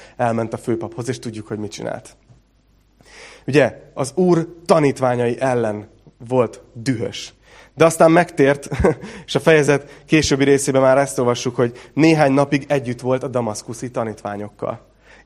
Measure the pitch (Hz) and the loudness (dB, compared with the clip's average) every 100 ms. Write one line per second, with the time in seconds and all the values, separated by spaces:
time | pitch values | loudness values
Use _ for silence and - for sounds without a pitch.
0 | - - 120 113 113 123 - 113 107 - | -20 -4 -2 -2 -4 -6 -6 -6 -6 -10
1 | 127 123 123 107 - 107 104 - 117 117 | -8 -8 -10 -14 -12 -10 -10 -10 -10 -12
2 | - _ _ _ _ _ _ _ _ _ | -16 _ _ _ _ _ _ _ _ _
3 | _ - - - - 143 120 - - - | _ -20 -20 -14 0 2 2 -2 -16 -8
4 | 139 - 180 165 160 - - 165 147 131 | -6 0 2 2 -2 -12 0 2 2 0
5 | 127 123 120 120 135 123 113 104 104 _ | -2 0 -2 -2 -2 0 -2 -6 -12 _
6 | _ _ 117 127 110 - - 117 113 113 | _ _ -4 0 0 -4 -20 -8 -6 -4
7 | 110 - - _ _ - - - 160 - | -6 -10 -16 _ _ -20 -20 2 2 6
8 | 165 165 170 - 139 143 - 143 175 - | 6 6 2 2 2 2 -4 0 0 0
9 | - - - - 170 156 139 143 - - | -10 -18 -6 0 4 4 4 0 -2 -20
10 | - 156 - 135 135 135 147 135 131 135 | 0 0 2 2 4 2 2 2 4 4
11 | 139 - 120 120 131 123 120 - - - | 2 0 -2 -2 -4 -2 -2 -4 -10 2
12 | 160 156 143 135 139 143 131 143 127 123 | 4 4 4 2 2 -2 -2 -4 -4 -6
13 | 123 131 139 123 113 104 - 117 127 123 | -4 -2 -2 -4 -4 -8 -12 -12 -8 -6
14 | 113 104 107 101 104 - - 117 _ _ | -6 -8 -10 -10 -12 -10 -10 -10 _ _
15 | _ - | _ -20